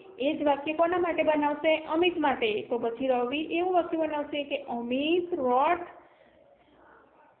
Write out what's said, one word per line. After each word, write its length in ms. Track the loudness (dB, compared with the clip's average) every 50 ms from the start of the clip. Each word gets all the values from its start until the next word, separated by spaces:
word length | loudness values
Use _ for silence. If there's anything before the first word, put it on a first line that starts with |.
| -12 -16 -8 -4
એ 160 | -2 -2 0
જ 80 | 2
વાક્ય 300 | 2 2 2 2 0 -2
કોના 260 | 0 2 2 2 2 2
માટે 240 | 0 0 0 2
બનાવશે? 540 | 2 2 2 2 2 0 0 2 2 2 2
અમિત 420 | 2 0 -2 0 2 2 2 2 2
માટે. 440 | 2 0 0 0 0 0 -2 -2
તો 160 | -4 -4 -4 -2
પછી 300 | -2 -4 -2 -2 0 0
રવિ 340 | 2 2 0 0 -2 -4
એવું 300 | -4 -2 -2 -2 0 2
વાક્ય 240 | 2 2 0 0 -2
બનાવશે 480 | -2 -2 -2 -2 -4 -6 -4 -6 -6 -4
કે, 220 | -4 -6 -6 -6 -6 -6 -6
"Amit 640 | -4 -2 -2 -2 0 2 2 0 0 -2 -4 -2
wrote 440 | 0 2 2 4 4 2 2 0 -4 -8 -14 -18 -20 -20 _ _ _ _ _ -20 -20 _ _ _ _ _ _ -20 -20 -20 -20 -20 -20 _ _ -20 -20 -20 _ _